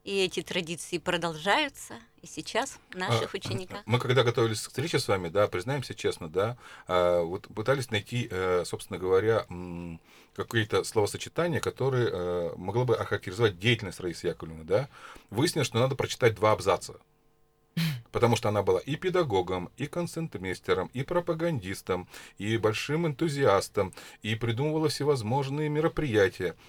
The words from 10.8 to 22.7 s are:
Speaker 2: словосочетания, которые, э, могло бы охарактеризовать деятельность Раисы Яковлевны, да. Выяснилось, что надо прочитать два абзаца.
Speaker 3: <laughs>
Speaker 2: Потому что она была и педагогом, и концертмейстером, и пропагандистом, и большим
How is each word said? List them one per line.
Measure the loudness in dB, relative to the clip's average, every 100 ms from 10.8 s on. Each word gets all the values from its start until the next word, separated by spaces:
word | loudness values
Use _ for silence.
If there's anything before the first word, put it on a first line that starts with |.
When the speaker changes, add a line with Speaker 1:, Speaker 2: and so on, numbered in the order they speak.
Speaker 2:
словосочетания, | 2 0 0 -2 -8 -2 0 0
которые, | -2 -2 0 2 0
э, | 0 -2 -2 -2 -4
могло | -4 0
бы | 2 2
охарактеризовать | 0 -4 -4 0 0 2
деятельность | 2 2 0 -6
Раисы | -6 -4 -4
Яковлевны, | -4 -10 -12
да. | 0 0 0 -10 -20 -20 -8
Выяснилось, | 0 2 2 0
что | 2
надо | 2 2
прочитать | -2 4 4
два | 6 4
абзаца. | 4 2 0 0 -14 _ _ _ _ _ _ _ -2
Speaker 3:
<laughs> | -2 -2 -6
Speaker 2:
Потому | 2 2 4
что | 2
она | 0
была | 2 2
и | 0 -4
педагогом, | 0 0 2 2 2 -4 -6 -8
и | -8
концертмейстером, | -6 -6 -6 -8 -6 -6 -6 0 0 0
и | -6
пропагандистом, | -2 -2 0 -2 0 -2 -4 -8 -2 -4 -4 -16 -20 -8
и | -2 2
большим | 2